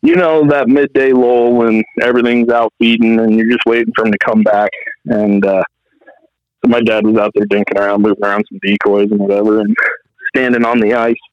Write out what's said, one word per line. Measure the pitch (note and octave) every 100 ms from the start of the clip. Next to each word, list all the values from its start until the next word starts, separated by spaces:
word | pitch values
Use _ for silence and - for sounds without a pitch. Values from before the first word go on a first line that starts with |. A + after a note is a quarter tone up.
you | D3 F3
know, | E3+ D#3+ D3
that | D3 A#2+
midday | C#3 C#3+ C3+ C3+
lull | B2+ A#2+ B2 A#2+
when | A#2+ A#2 A2 A2 -
everything's | A#2+ B2 A#2+ A#2+ A#2
out | A#2+ A2+ _
feeding | A#2 A#2 A2+ A2+
and | A2+ A2
you're | A2+
just | A#2+ -
waiting | A#2 A#2 -
for | A2
him |
to | G#2 -
come | A2
back. | G#2+ G#2 G#2 - - - -
And, | A2 G#2 G2+ G2
uh, | F#2+ F2+ _ _ _ - - _ _ _ _
so | -
my | A#2+
dad | A2 A2 G#2+
was | A2
out | G#2 G#2
there | G#2
dinking | G2+ G2+ G2
around, | G2+ G2+
moving | G#2 G2+
around | G#2 G2+ G#2+
some | G2
decoys | G2 G2+ G#2+ G2+ G2+
and | G#2
whatever, | G2 G2+ G#2+ G#2+
and | G#2 A2 - - _ _ - C3+
standing | C3 A#2+ A#2
on | A#2+
the | G#2+ A#2+
ice | A#2 A#2 -